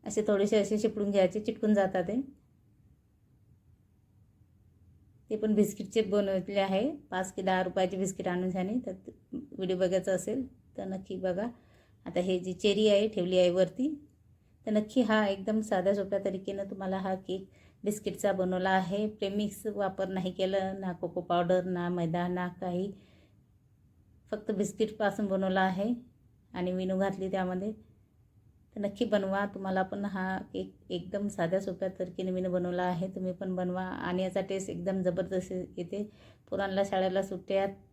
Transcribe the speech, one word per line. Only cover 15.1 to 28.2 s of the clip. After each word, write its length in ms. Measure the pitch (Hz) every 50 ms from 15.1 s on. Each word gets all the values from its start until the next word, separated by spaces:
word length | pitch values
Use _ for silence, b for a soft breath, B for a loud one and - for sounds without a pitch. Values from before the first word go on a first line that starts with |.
| 214 214 214
एकदम 320 | 202 196 196 190 220 220 220
साध्या 340 | 214 - - 185 180 196 202
सोप्या 240 | 202 190 196 202 196 196
तरीकेनं 440 | 196 190 185 190 - 196 196 196 196
तुम्हाला 280 | 196 190 196 185 190
हा 160 | 190 185 190 190
केक 300 | 185 190 - 185 190 190 b b b b b b b -
बिस्किटचा 480 | 208 208 208 - 202 180 - - 202 190
बनवला 360 | 185 185 185 185 180 185 190
आहे. 340 | 190 190 180 170 196 202 214 214
प्रेमिक्स 560 | 214 - 202 196 196 208 214 208 - - -
वापर 400 | 220 202 202 202 190 190 - 190 185
नाही 220 | 190 190 180 190
केलं, 480 | 180 190 190 185 196 196 190 190 190 196
ना 140 | 190 185 175
कोको 280 | - - 170 - 185 175
पावडर, 400 | - 175 175 175 175 185 185 175
ना 240 | 185 180 175 175 175
मैदा, 380 | 180 180 170 165 165 175 175 175
ना 180 | 180 180 180 180 175 -
काही, 320 | 190 180 175 180 190 202 196 B B B B B B B B B _ _ _ _ _ _ _ _ _ _ _ _ _ _ - - _ -
फक्त 200 | - 208 - - 208
बिस्किटपासून 720 | 185 208 202 - - 220 214 - - 214 196 196 - 208
बनवला 340 | 196 190 190 190 190 185 190 190
आहे 300 | 190 180 190 202 226 247 240 - - _ _ _ _ _ _ _ _ -
आणि 180 | 180 180 180
विनू 260 | 185 185 185 185 190 185
घातली 320 | 196 190 190 185 190 185
त्यामध्ये. 400 | 190 190 185 180 180 185 196 214 220 - - - - _ _ _ _ _